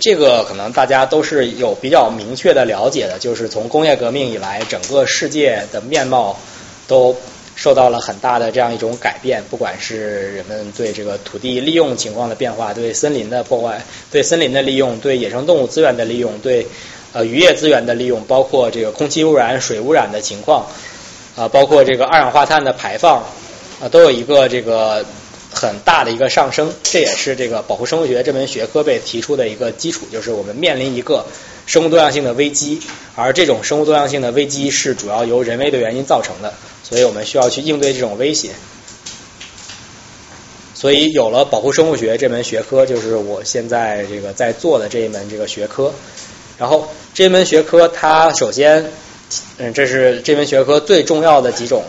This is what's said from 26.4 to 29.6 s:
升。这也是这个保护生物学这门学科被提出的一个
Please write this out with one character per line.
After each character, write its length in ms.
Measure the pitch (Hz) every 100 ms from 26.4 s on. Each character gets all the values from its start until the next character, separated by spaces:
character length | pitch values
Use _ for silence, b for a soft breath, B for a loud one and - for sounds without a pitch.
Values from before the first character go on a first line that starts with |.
| 139
升。 200 | 139 156 -
这 160 | - 180
也 60 | 147
是 300 | - 143 127
这 120 | 123
个 120 | 113
保 140 | - -
护 100 | 123
生 160 | 160
物 60 | 147
学 160 | 123
这 100 | 127
门 140 | 131 135
学 180 | - 113
科 160 | 151
被 160 | 151 117
提 200 | - 117
出 160 | 113 143
的 120 | 117
一 80 |
个 160 | 107